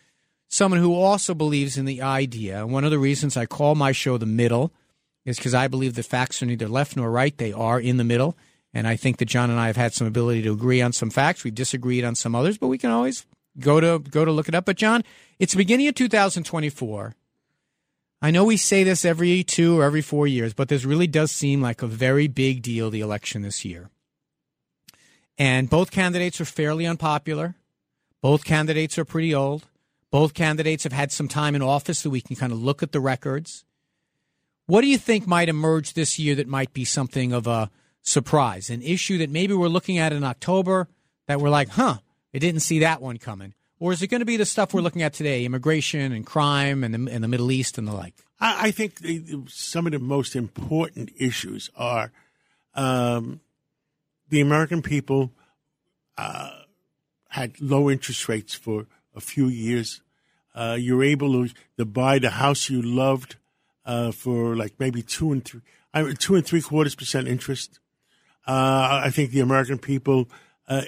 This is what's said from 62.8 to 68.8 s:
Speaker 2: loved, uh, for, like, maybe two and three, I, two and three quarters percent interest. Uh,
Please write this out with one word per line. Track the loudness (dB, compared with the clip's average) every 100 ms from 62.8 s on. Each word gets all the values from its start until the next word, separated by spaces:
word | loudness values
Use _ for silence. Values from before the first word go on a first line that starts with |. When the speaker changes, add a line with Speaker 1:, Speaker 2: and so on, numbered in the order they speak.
Speaker 2:
loved, | 0 0 2 0 -4 -20 _ _ _ _
uh, | -8 -4 -4
for, | -4 -4 -2 -2
like, | -2 -6 -4
maybe | -4 -4
two | -6 -4 -2
and | -2
three, | -6 -16 -20 _ _
I, | -4 -2
two | -2 2 2
and | 2
three | -2
quarters | 0 0 0
percent | -2 -4 -4 -2
interest. | -4 -4 -8 -10 _ _ _ _ _ _ _ -2
Uh, | 2 4 4